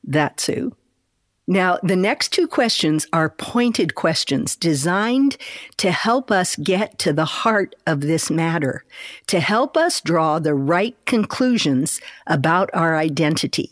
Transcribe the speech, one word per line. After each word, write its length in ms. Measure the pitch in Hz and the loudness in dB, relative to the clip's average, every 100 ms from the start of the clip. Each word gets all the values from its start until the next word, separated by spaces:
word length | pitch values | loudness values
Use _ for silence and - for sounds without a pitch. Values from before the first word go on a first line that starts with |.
| - | 0
That's 400 | 147 147 - - | 0 0 -2 -4
who. 260 | - 262 - _ _ _ _ _ _ - | -4 -6 -10 _ _ _ _ _ _ -2
Now, 300 | 190 185 180 | 0 2 0
the 120 | 185 190 | 0 0
next 340 | 196 302 - | 0 -2 -2
two 180 | - 330 | -2 0
questions 580 | - 233 - 156 156 - | 0 0 0 0 0 0
are 160 | 165 160 | 0 0
pointed 640 | - - 240 240 220 170 | -4 -4 0 0 0 -4
questions 640 | - 165 - - 139 - - | -2 -2 -2 -2 -2 -2 -2
designed 840 | 170 143 156 185 220 254 277 - - - - - | -2 0 0 0 0 2 2 0 -14 -18 -14 -4
to 140 | 190 | -2
help 400 | 170 226 254 262 | 0 0 0 2
us 240 | 196 180 - | 0 0 -2
get 420 | 151 185 214 - | -2 0 -2 -2
to 140 | 165 | -2
the 120 | 151 156 | 0 -2
heart 500 | - 226 214 185 - - | 0 0 2 0 -4 -2
of 160 | 151 | -2
this 300 | 143 160 - | 0 -2 0
matter, 520 | 160 165 165 135 - _ - - - - | 0 0 0 -2 -6 _ -20 -18 -14 -2
to 120 | 185 | -2
help 380 | - 214 277 330 | 2 0 2 2
us 240 | 339 - | 0 0
draw 380 | 160 165 160 156 | 0 2 2 2
the 160 | 156 143 | 0 0
right 400 | 135 175 220 - - | 2 2 0 -4 -2
conclusions 960 | 233 202 - 254 233 151 131 151 - - - - | 0 0 0 2 2 2 2 0 -4 -10 -16 -2
about 460 | 156 156 175 196 | 0 2 2 2
our 240 | - 165 160 | 0 2 2
identity. 720 | 160 139 151 165 - - - | 0 2 0 0 -2 -4 -6